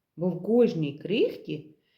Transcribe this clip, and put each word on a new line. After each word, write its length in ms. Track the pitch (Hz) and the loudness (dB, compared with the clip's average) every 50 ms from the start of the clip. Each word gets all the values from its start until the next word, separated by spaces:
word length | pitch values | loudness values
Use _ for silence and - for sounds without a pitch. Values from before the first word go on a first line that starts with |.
| _ _ _ | _ _ _
бо 140 | - 165 185 | -4 -2 -2
в 120 | 170 - - | -2 -2 -2
кожній 560 | 202 220 240 240 214 - 165 156 143 139 - | 2 4 6 6 4 4 0 -4 -4 -4 -8
крихті 760 | - 160 190 247 392 508 - - - - 156 151 - - - _ _ _ _ | -6 -4 0 0 0 0 -2 -6 -10 -10 -10 -10 -10 -16 -20 _ _ _ _